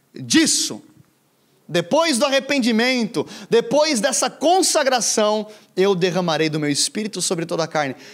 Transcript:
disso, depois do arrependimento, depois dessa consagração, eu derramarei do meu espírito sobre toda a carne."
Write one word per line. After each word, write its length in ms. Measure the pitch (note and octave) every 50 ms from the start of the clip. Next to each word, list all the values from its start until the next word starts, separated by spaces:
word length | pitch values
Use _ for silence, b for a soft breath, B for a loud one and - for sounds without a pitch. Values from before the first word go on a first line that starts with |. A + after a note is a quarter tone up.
| b b -
disso, 640 | - B2+ A#2 - D#4+ D#4 - - - - - A#2+ G2+ - - _ - _ _ _ _ _ _ _ _ _ _ _ _ _
depois 500 | - D3+ F3 E3+ - C4 D#4 E4 E4 C4+
do 80 | A3 C#4+
arrependimento, 960 | C#4 C4+ C4+ C4+ C4+ C#4+ C#4 G#3+ A#3+ A3+ G#3+ A#3+ B3+ C4 B3 A3 - - D#3 B B B B G#3
depois 520 | B F#3+ A#3 A#3 A#3 B3+ D4 D#4 D#4+ C#4+ G#3+
dessa 320 | G3 C4+ - - C#4+ B3
consagração, 1120 | - - C4 D#4+ F4+ F#4+ E4 - - D#4+ C#4 C4 B3+ A#3+ - - - A3+ G#3 G#3 G#3+ G#3+ G#3+ B B B B B _
eu 180 | F3+ F#3+ G3+ G3
derramarei 560 | F3 F#3 F3+ D#3+ F#3+ F3+ E3+ D#3 D3 D#3+ D#3+
do 100 | D3+ D#3
meu 120 | D3+ D3
espírito 500 | C#3+ C#3 - - - G#3+ G#3+ G#3+ - F3+
sobre 240 | - - F#3+ E3+ E3+
toda 180 | E3+ F3 E3 D#3+
a 40 |
carne." 280 | D#3 - D#3 D3 C3 - B B B